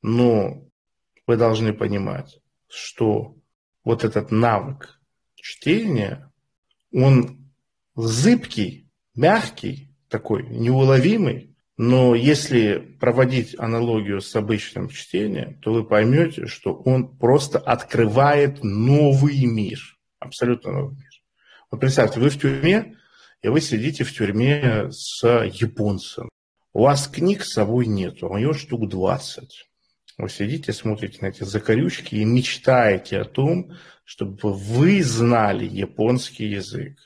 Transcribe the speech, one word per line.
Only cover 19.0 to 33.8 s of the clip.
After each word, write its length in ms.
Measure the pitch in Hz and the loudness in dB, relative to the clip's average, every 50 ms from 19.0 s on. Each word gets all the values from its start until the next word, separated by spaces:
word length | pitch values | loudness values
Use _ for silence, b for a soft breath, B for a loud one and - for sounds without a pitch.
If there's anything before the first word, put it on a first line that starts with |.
| 151 143 135 135 139 147 143 139 127 | 6 6 4 4 4 2 2 2 0
мир, 360 | 120 113 107 104 92 - - - - _ _ _ _ _ _ | 0 0 0 -4 -4 -6 -10 -14 -18 _ _ _ _ _ _
абсолютно 500 | - 123 - - 127 120 123 120 _ 95 | -18 -18 -6 -4 -2 -2 -2 -2 _ -6
новый 240 | 92 90 92 - - | -6 -6 -6 -6 -10
мир. 160 | - - _ _ _ _ _ _ b b b b b b b | -16 -20 _ _ _ _ _ _ b b b b b b b
Вот 120 | - 113 | -8 -2
представьте, 400 | - 131 135 - 120 110 - 113 | 0 0 4 4 2 2 2 2
вы 80 | 123 147 | 2 2
в 100 | 143 - | 0 2
тюрьме, 580 | - 139 135 135 135 165 190 214 220 - b b b b b b b b b b - | -2 -2 -2 0 2 2 2 2 0 -4 b b b b b b b b b b -4
и 60 | 104 | 0
вы 120 | 120 156 | 0 0
сидите 440 | 156 - - 107 110 139 139 - 135 | 0 0 -4 -4 -4 -4 -4 -4 -6
в 80 | - - | -6 -4
тюрьме 720 | - 110 98 98 107 120 135 147 147 139 123 113 107 101 - - | -4 -4 -2 0 0 2 2 2 2 2 0 0 0 -4 -6 -10
с 340 | - - - - - - | -12 -14 -12 -12 0 2
японцем. 1000 | 117 120 117 113 104 92 - 117 107 - - 107 104 101 90 - - - - - - _ _ _ _ _ _ _ _ _ | 2 2 4 0 -2 -4 -4 -6 -6 -4 -2 -2 -2 -2 -4 -8 -12 -14 -14 -16 -16 _ _ _ _ _ _ _ _ _
У 100 | 101 110 | 2 4
вас 260 | 135 143 139 139 - | 4 4 2 -2 -6
книг 340 | - - 151 180 202 196 - | -6 -2 0 0 0 0 -4
с 120 | - - | -8 -2
собой 320 | 113 107 98 113 123 123 | -2 0 0 0 -2 0
нет, 360 | 113 107 98 92 87 90 - - | 0 -2 -4 -4 -6 -8 -10 -10
а 60 | 85 | -8
у 100 | 92 101 | -4 -2
него 140 | 113 143 156 | -2 -2 -2
штук 360 | 139 - - 127 113 110 98 | -4 -6 -8 -6 -6 -6 -4
двадцать. 800 | 95 92 92 95 90 - - - - - - - - - - _ _ _ _ _ _ _ _ _ - | -4 -2 -2 -2 -2 -2 -6 -12 -16 -16 -20 -20 -20 -20 -20 _ _ _ _ _ _ _ _ _ -12
Вы 120 | _ - 95 | _ -8 -8
сидите, 440 | - - 101 104 135 160 - - 110 | -6 -6 -6 -6 -6 -6 -6 -8 -8
смотрите 460 | - - 113 107 107 107 98 - - - | -6 -4 -6 -6 -6 -8 -12 -12 -8 -10
на 40 | |
эти 160 | 98 92 - - | -10 -8 -8 -12
закорючки 720 | 92 - 107 - - 110 117 151 175 - - - - - | -6 -6 -6 0 0 0 2 0 -2 -4 -6 -12 -8 -4
и 100 | 107 107 | -2 0
мечтаете 920 | 110 117 127 123 - - - _ - 131 127 120 110 98 90 - - - 98 | 2 2 0 0 -2 -6 -4 _ 2 4 4 4 4 2 0 -2 -6 -6 -6
о 60 | 104 | -6
том, 480 | - - - 135 147 170 180 180 B 180 B | -6 -4 -2 0 0 0 -2 -4 B -14 B